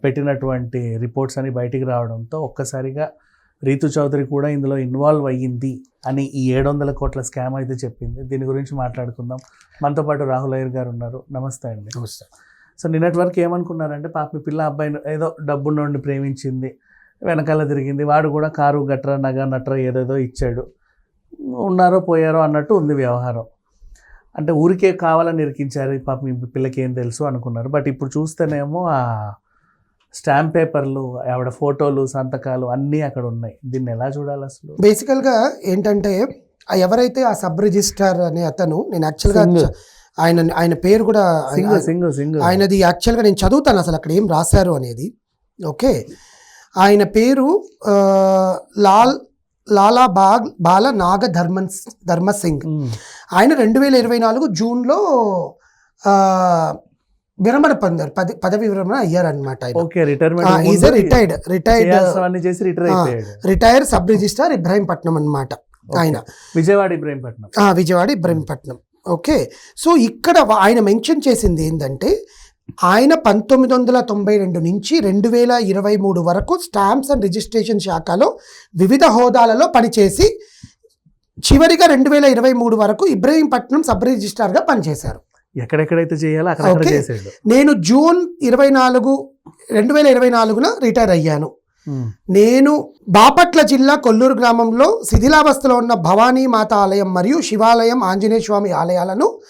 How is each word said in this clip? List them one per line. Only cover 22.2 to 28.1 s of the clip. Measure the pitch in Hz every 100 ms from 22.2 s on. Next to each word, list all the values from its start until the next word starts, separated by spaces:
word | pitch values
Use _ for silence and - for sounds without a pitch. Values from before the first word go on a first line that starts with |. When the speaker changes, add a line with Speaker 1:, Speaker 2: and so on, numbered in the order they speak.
| 160 160
Speaker 1:
అన్నట్టు | 156 151 147
ఉంది | 208 151
వ్యవహారం. | 143 123 123 123 117 113 _ _ _ - - _ - _ -
అంటే, | 156
ఊరికే | 156 170 185 190
కావాలని | 185 170 160 165 165
ఇరికించారు, | 147 131 139 143 135
"ఈ | 139
పాప | 131 131
మీ | 135 123 120
పిల్లకి | 135 131 131
ఏం | 127
తెలుసు?" | 127 120 113
అనుకున్నారు. | 147 127 120 117 127
But | 147 139
ఇప్పుడు | 131 135